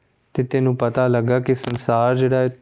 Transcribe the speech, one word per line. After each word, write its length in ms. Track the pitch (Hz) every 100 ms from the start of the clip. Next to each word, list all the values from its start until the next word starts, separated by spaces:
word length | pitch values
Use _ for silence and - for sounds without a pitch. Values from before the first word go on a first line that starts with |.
| _ _ _
ਤੇ 100 | -
ਤੈਨੂੰ 320 | 127 135 131
ਪਤਾ 320 | 123 120 127 127
ਲੱਗਾ 320 | 123 117 127
ਕਿ 160 | 127
ਸੰਸਾਰ 600 | 127 - 120 - 117 123
ਜਿਹੜਾ 220 | 127 127 131
ਹੈ 100 | 127 127